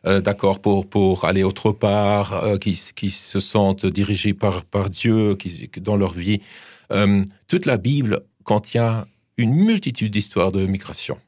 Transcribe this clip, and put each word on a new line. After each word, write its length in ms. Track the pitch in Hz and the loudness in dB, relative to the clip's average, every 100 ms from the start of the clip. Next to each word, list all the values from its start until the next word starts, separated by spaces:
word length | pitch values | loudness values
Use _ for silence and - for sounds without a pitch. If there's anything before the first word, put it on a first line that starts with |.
| 85 | 2
euh, 120 | 98 | 2
d'accord 400 | 92 101 98 98 | 2 0 0 0
pour, 300 | 104 98 95 | 0 0 0
pour 360 | 104 95 92 82 | 2 2 2 0
aller 180 | 95 | 2
autre 280 | 95 98 110 | 0 0 -2
part, 720 | 98 107 101 101 104 98 95 | 0 2 2 2 0 0 -2
euh, 140 | 107 98 | -2 -2
qui, 240 | 107 85 - - | -2 -4 -8 -8
qui 160 | 101 | -6
se 280 | - - 98 | -6 -4 -2
sentent 460 | - 110 98 98 98 | 0 2 2 2 -2
dirigés 480 | 90 101 98 104 | -2 -2 0 0
par, 320 | 98 104 90 - | 0 0 -2 -4
par 240 | 101 98 | -2 -2
Dieu 460 | 90 117 110 104 98 | -2 2 2 2 0
qui, 340 | 92 85 - - | -6 -12 -14 -10
dans 160 | 98 101 | -2 0
leur 180 | 95 | 0
vie. 280 | 85 90 101 - - - - _ | -2 -2 -2 -4 -20 -20 -20 _
Euh, 320 | 98 101 101 98 - _ | 0 2 2 -2 -10 _
toute 200 | 175 143 | -2 0
la 100 | 117 | 0
Bible 440 | 104 143 117 - - _ | 0 0 0 -4 -6 _
contient 640 | - 107 - 120 117 110 - _ _ - | -2 -2 0 0 0 -2 -6 _ _ -2
une 160 | 117 | 2
multitude 580 | 147 208 220 - 117 107 | 4 4 2 -2 -4 -2
d'histoires 400 | 104 101 101 92 | -2 -2 0 0
de 140 | 95 95 | 0 0
migration. 540 | 95 - 82 - - | -2 -6 -12 -10 -10